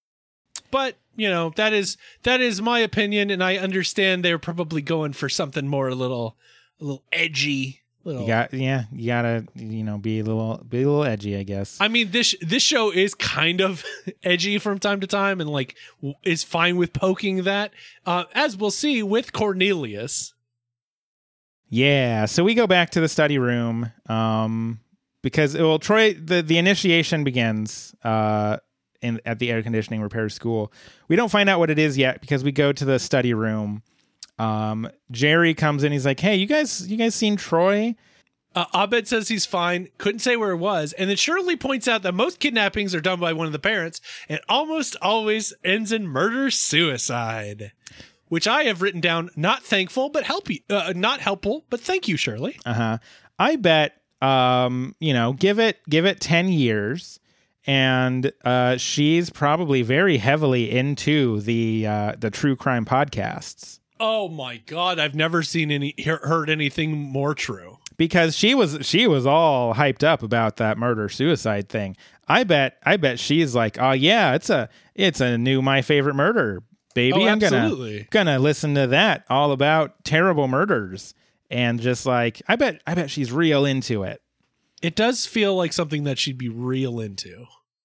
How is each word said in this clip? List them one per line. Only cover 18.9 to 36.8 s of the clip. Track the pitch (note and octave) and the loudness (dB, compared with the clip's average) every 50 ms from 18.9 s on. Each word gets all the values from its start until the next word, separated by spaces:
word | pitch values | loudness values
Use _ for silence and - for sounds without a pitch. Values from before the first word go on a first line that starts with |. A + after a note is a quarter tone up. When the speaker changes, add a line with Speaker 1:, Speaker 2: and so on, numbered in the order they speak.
| C#4+ A#3 G#3+ | 0 0 0
Speaker 1:
with | G3 G#3 A#3 B3+ - - | 0 0 -2 -2 -2 -4
Cornelius. | - A3 G#3 F#3+ F#3 F#3 G3+ G3 E3+ C#3 A2+ G#2 G2+ A#2 - - - - - - _ _ _ _ _ _ _ _ _ _ _ _ _ _ _ _ _ _ _ _ _ _ _ _ _ _ _ | -4 -2 -2 0 2 2 2 2 0 -2 -6 -8 -8 -8 -6 -6 -8 -8 -8 -14 _ _ _ _ _ _ _ _ _ _ _ _ _ _ _ _ _ _ _ _ _ _ _ _ _ _ _
Speaker 2:
Yeah, | - A#2 C3 C#3+ C#3+ C#3 C3 A#2+ A2+ A2 G#2+ | 0 2 4 4 4 4 2 2 2 0 0
so | G#2+ - - E3+ | 0 2 2 2
we | G#3 A#3 | 4 4
go | A#3 A#3 | 4 4
back | F#3 F#3 F3+ E3+ E3+ | 4 4 4 2 2
to | - F3+ | 0 0
the | D#3+ D3+ | 0 0
study | - - D#3 D3 D3 C3+ | 2 2 2 2 2 2
room, | B2 A#2+ A#2+ A#2+ A#2 A#2 A2+ A2+ A#2 A2+ - _ _ - | 0 0 0 0 -2 -2 -2 -4 -4 -6 -8 _ _ -4
um, | A2+ A2+ A2+ A2+ A2 A2 A2 A2 A2+ A2+ A2+ A2+ A#2 A2 - _ _ _ _ _ _ _ - | -2 0 0 0 0 0 0 -2 -2 -4 -4 -6 -6 -10 -14 _ _ _ _ _ _ _ -8
because, | C3+ - - D3+ C#3 C#3+ | -4 0 2 0 2 2
well, | E3 E3 D#3+ D#3 D#3 | 2 2 2 2 2
Troy, | - - G#3 A3 A3 G#3+ F#3+ | 2 2 2 4 4 4 2
the, | D#3 D#3+ D#3+ F3+ F3 E3 | 0 -4 0 0 0 2
the | D3+ E3 E3+ | 2 2 2
initiation | E3+ F#3+ G3+ - - F#3 E3+ E3 D#3 - E3+ D#3 D3 | 4 4 2 2 2 2 2 2 2 2 0 0 0
begins, | C#3 B2 B2+ A#2 A2+ A2 G#2+ G#2+ G#2+ - - - - - _ _ | 0 0 2 0 0 0 -2 -4 -6 -8 -12 -14 -18 -20 _ _
uh, | A#2 A2 A2 A2 G#2+ G#2+ G#2+ G#2 G#2 G#2+ - - _ _ _ _ _ _ _ - | 0 0 2 2 2 2 0 0 0 -2 -4 -6 _ _ _ _ _ _ _ -6
in, | A#2+ A#2 A2+ - | -6 -6 -4 -6
at | A#2 A#2 A2 | -6 -6 -4
the | B2+ A#2+ | -2 -2
air | A#2 A2+ G#2+ | -2 -2 -2
conditioning | A#2 A#2 A2 G#2+ - A2+ A2 | -2 -2 -2 -2 -2 -6 -6
repair | G#2+ G#2 - A#2 A2 G#2+ | -6 -6 -4 -4 -4 -4
school. | - - - A#2 A#2 A2 G#2 G#2+ - - - - - _ _ _ | -6 -6 -6 -4 -2 -2 -4 -6 -10 -16 -20 -20 -20 _ _ _
We | D#3 | 0
don't | F#3+ A#3+ G#3+ | 2 2 2
find | - G#3 G3+ G3 | 2 2 4 4
out | G3 E3+ | 4 4
what | E3+ D#3 | 4 2
it | D#3 D3+ | 4 2
is | D#3 D3+ C3+ C3+ | 2 2 2 2
yet | C3 C3 B2+ - | 2 2 0 -2
because | - - D3 C3+ C3 | -4 -2 -2 0 0
we | C#3+ C#3 | 0 0
go | C#3 D3 C#3+ C#3 | 2 2 2 2
to | - C#3+ | 0 0
the | C3+ C3+ B2 | 0 0 0
study | - - - C3+ B2 B2 A#2 | 0 0 0 2 2 2 0
room. | G#2+ A2 A2 A2 G#2+ G#2+ G#2 G#2 G#2+ - _ _ _ _ _ _ _ - - _ - | 0 0 -2 -2 -2 -4 -6 -6 -8 -12 _ _ _ _ _ _ _ -20 -20 _ -6
Um, | A2+ A2 A2 G#2+ A2 G#2+ A2 A2 A2 - - _ _ _ | -4 -2 -2 -2 -2 -2 -4 -4 -6 -8 -12 _ _ _
Jerry | B2+ A2+ C3+ D3 D#3 E3+ E3+ E3 D#3+ | -4 0 2 4 4 6 4 4 2
comes | - D#3+ D3+ D3 C#3+ C#3 | 2 0 0 2 2 0
in. | D3 C#3+ | 0 0
He's | C#3+ B2+ | 0 0
like, | C#3 C3+ - | 0 0 2
"Hey, | E3 G3+ G#3+ | 2 2 2
you | F#3+ F#3+ | 2 2
guys, | G#3+ D4 D4+ D4+ - - - | 2 2 0 0 0 -4 -6